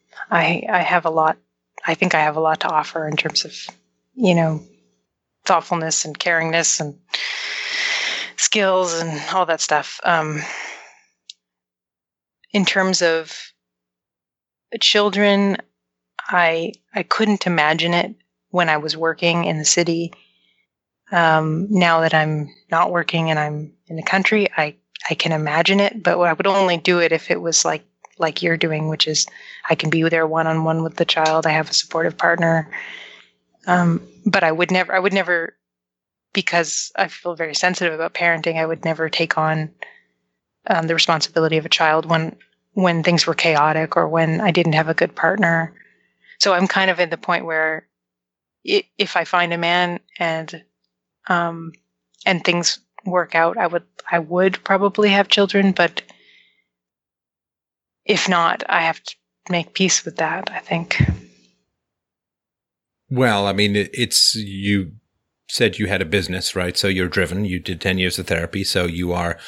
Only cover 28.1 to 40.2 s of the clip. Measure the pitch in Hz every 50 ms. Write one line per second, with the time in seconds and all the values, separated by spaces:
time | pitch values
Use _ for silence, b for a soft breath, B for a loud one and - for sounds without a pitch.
28.1 | _ - 165 160 151 - 175 170 165 165 - 160 156 151 156 156 156 - - 156
29.1 | 156 - - B B B B B B B B - 165 - - 156 156 165 160 165
30.1 | 165 165 160 156 160 160 160 160 160 160 160 160 160 165 160 165 - - 170 -
31.1 | - 165 160 156 160 160 160 160 151 160 156 - - - - - - 165 165 170
32.1 | 165 - 175 175 170 175 170 165 165 165 156 B B B B B B B B B
33.1 | B B B B B B _ _ _ _ _ 190 180 180 175 170 165 175 - -
34.1 | - - - 208 175 196 180 160 160 165 175 170 185 185 180 - 190 185 185 202
35.1 | 185 196 180 175 175 170 165 - - _ _ _ _ _ _ _ _ _ _ _
36.1 | _ _ _ _ - 196 - - - 175 165 147 - - - - - - 196 170
37.1 | - - - 175 170 160 165 160 147 - - 180 180 - 185 165 156 156 160 170
38.1 | - - 175 170 165 160 165 170 160 160 160 160 165 160 - 165 160 156 160 156
39.1 | - - 165 156 - 160 156 156 156 156 156 156 - B B B B B B B
40.1 | B _